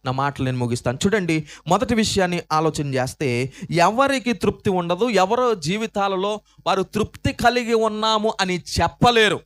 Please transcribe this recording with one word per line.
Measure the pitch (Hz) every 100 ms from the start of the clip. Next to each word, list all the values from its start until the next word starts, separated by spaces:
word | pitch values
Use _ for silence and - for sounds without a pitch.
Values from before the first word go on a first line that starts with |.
| 135
నా |
మాటలు | 127 139 139 131
నేను | 127
ముగిస్తాను. | 123 120 - 127 196
చూడండి, | 214 175 160 151 - -
మొదటి | 190 233 233
విషయాన్ని | 214 202 180 175 -
ఆలోచన | 156 160 156 143
చేస్తే, | 131 131 - 143 120 131 - 170
ఎవరికి | 156 175 220 269 269 240
తృప్తి | 208 202 202 214
ఉండదు, | 185 170 175 240
ఎవరో | 196 180 240 247 214
జీవితాలలో | 147 208 220 208 196 190 202 214 _ _ -
వారు | 190
తృప్తి | 185 208 165 - -
కలిగి | - 233 247 233
ఉన్నాము | 233 220 214 220 220 214 -
అని | 190 180 - -
చెప్పలేరు. | 165 - 247 233 214 147